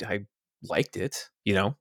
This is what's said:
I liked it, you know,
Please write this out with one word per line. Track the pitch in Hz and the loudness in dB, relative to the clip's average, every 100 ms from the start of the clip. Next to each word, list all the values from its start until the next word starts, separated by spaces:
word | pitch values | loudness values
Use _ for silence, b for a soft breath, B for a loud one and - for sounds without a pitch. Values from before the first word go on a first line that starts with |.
| 101 | -6
I | 101 101 _ _ _ | -6 -6 _ _ _
liked | - - - - | -4 0 0 -2
it, | 90 - - _ 107 | -4 -6 -12 _ 2
you | |
know, | 95 101 143 | 4 2 4